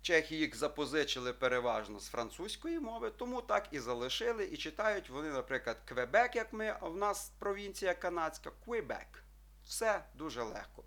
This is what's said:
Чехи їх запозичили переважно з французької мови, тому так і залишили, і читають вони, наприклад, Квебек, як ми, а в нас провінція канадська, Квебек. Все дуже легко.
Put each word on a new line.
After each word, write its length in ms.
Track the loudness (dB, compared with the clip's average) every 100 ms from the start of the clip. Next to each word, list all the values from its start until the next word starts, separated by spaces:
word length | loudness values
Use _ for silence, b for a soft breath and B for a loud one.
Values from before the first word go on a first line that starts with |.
Чехи 340 | 8 6 6
їх 200 | 2 0
запозичили 760 | 2 -2 0 2 2 2 2 -2
переважно 640 | 2 4 4 4 2 -2 -8
з 80 | -6
французької 720 | -2 -4 -4 -8 -6 -4 -2
мови, 320 | -4 -4 -4 -4
тому 240 | -4 -4
так 260 | 2 2 2
і 80 | -6
залишили, 680 | -2 -2 0 0 0 0
і 120 | -2 -4
читають 520 | -6 0 2 2 -2
вони, 200 | -6 -2
наприклад, 480 | -2 0 0 0 -4
Квебек, 500 | -4 -2 4 6 6
як 180 | 2 -2
ми, 220 | -2 -2 -2
а 60 | -4
в 100 | -2
нас 340 | 0 0 -6 -6
провінція 540 | -2 -2 -4 -2 0
канадська, 580 | 0 0 0 -2 -4 -12 -14
Квебек. 580 | -4 -4 -2 -6 -8 -18 -20 -20 -20 -20
Все 380 | -10 0 2 2 -2
дуже 280 | -8 -6 -2
легко. 400 | -4 -4 -10 -14